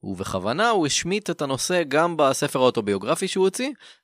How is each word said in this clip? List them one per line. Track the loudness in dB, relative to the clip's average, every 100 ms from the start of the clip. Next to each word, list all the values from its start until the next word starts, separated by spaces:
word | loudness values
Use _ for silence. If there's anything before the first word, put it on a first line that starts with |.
ובכוונה | -8 -8 -4 -4 -2 0 2
הוא | 2 0
השמיט | -2 -2 -4 -4
את | -4
הנושא | -4 -4 0 0 2
גם | 2 2 2
בספר | 2 2 -2 4
האוטוביוגרפי | 4 4 0 -2 0 -2 -2
שהוא | 2
הוציא, | 0 0 -6 -8 -18 -20